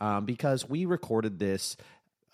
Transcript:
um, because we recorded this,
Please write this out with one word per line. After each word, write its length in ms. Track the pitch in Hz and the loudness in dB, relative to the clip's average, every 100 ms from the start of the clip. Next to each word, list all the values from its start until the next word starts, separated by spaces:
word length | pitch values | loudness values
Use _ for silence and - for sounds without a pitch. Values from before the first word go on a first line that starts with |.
um, 240 | 107 104 104 | 0 0 0
because 420 | 123 147 131 - | 0 2 0 0
we 180 | 147 180 | -2 0
recorded 520 | 180 - 113 110 92 | 0 2 0 0 0
this, 400 | 101 98 - - - - _ _ _ | 0 0 -2 -8 -16 -20 _ _ _